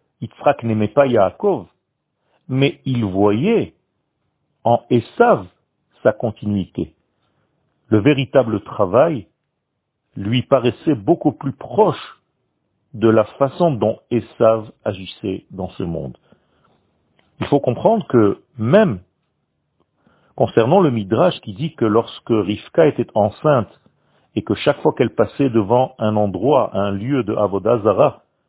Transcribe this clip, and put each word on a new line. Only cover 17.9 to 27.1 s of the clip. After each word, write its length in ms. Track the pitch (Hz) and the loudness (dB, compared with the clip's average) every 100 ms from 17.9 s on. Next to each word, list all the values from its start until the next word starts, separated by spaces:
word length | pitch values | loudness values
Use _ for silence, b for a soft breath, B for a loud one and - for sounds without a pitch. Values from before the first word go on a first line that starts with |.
| 226 - | 0 0
que 340 | 120 104 - _ - | 2 2 0 _ -6
même 440 | 110 196 202 95 _ _ _ _ _ _ _ _ _ _ _ _ _ - | 2 4 2 -2 _ _ _ _ _ _ _ _ _ _ _ _ _ -2
concernant 440 | 123 - 113 190 | 0 2 4 4
le 120 | 160 | 2
Midrash 480 | 117 95 110 180 - | -2 -2 0 0 -2
qui 120 | - | -12
dit 220 | 98 156 - | -10 -8 -2
que 100 | 110 | 0
lorsque 440 | 107 - - - | 0 -2 -8 -2
Rivka 580 | 113 92 104 - - 156 | -2 -2 -4 -4 2 2
était 200 | 135 117 | 2 -4
enceinte 680 | 110 110 - 151 135 104 _ _ _ _ _ _ 160 | 0 -2 0 0 0 -2 _ _ _ _ _ _ -8
et 80 | |
que 100 | - | -4
chaque 280 | 101 - 143 | -2 0 0
fois 120 | 156 | -2
qu'elle 220 | 143 120 - | 0 -2 0
passait 340 | 101 - 139 | -2 0 0
devant 460 | 113 98 120 127 - | 0 2 0 0 -2
un 180 | 110 107 | -2 0
endroit, 600 | 104 90 117 143 107 101 | -2 -2 0 2 0 -2
un 160 | 101 | -4
lieu 320 | 98 117 | -4 -4